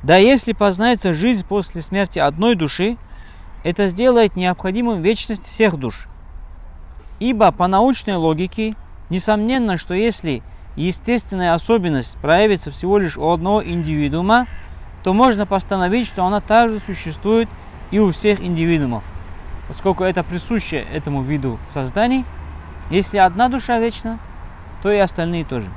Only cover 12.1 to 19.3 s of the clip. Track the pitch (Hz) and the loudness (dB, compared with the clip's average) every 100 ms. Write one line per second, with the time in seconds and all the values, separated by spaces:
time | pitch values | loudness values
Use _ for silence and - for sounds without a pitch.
12.1 | - 143 170 214 196 - 139 180 202 185 | -6 2 4 6 2 -2 -6 0 2 2
13.1 | - 151 170 170 208 185 175 156 151 143 | -2 0 0 2 0 0 -4 -2 0 0
14.1 | 151 180 233 247 - - - - - - | 0 2 2 2 -8 -14 -16 -16 -8 0
15.1 | 196 254 208 196 196 - 190 180 220 233 | 4 4 4 0 -2 -2 0 0 0 -2
16.1 | - 185 202 - 220 233 214 - 185 - | -2 0 0 2 4 4 0 -6 -8 -8
17.1 | 156 202 226 226 - - - - 196 208 | -6 2 2 2 -4 -16 -16 -4 2 4
18.1 | 160 208 196 180 170 165 165 139 117 - | 4 0 0 0 0 2 2 0 -4 -8
19.1 | - - | -12 -12